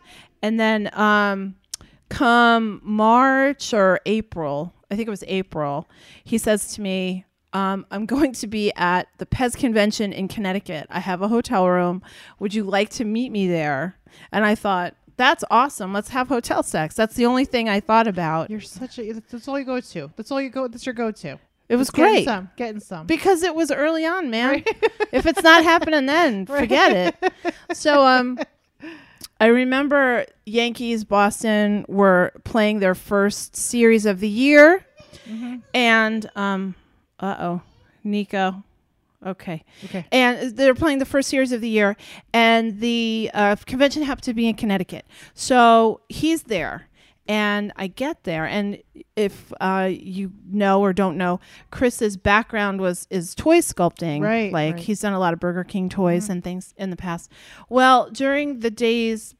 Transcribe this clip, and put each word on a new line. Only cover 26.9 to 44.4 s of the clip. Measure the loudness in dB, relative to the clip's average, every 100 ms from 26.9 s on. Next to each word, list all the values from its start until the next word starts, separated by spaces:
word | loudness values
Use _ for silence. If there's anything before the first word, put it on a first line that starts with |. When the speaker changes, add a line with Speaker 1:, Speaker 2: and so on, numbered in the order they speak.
| 4 0 -2
Speaker 1:
it. | -4 -4 -6 -8
Speaker 2:
<laughs> | -10
Speaker 1:
So, | -4 2 4
um, | 6 4 2 -4 -10 _ _ _ -18 -18 -20 _ -20 2
I | 4
remember | 4 2 0 0 2 2 0 -4 _ -6
Yankees | -2 -2 -2 -4 -4
Boston | 0 2 2 0 0 0 2 0 -2
were | 2 4 6 2 -2
playing | -4 0 0 2
their | 0 0
first | -2 0 0 -2 -10 -8
series | -4 4 6 6 2
of | 0
the | -2
year. | 0 6 10 10 8 0 _ -20 -20 -16
Speaker 2:
Mm-hmm. | -12 -12 -14 -6 0
Speaker 1:
And, | 4 4 2 -2 -6 -6
um, | -4 -4 -6 -10 _ _ _ _
uh-oh, | -8 -6 -6 -6 -10 _ _ _
Nico. | -6 -4 -4 -2 -2 -4 -14 _ _ _ _ _ -14
Okay. | -12 -12 -14 -14 _ -12
Speaker 2:
Okay. | -12 -2
Speaker 1:
And | 2 2 0 -6 2
they're | 2 4
playing | 0 0
the | 0
first | -2 0
series | 0 0
of | -2
the | -2
year, | 2 2 0 -10 -20 -2
and | 2 4 4 2 -2
the, | -2 0 -2 -2 -4
uh, | 0 0 0 -4
convention | 0 0 2
happened | -4 -4
to | -6
be | -2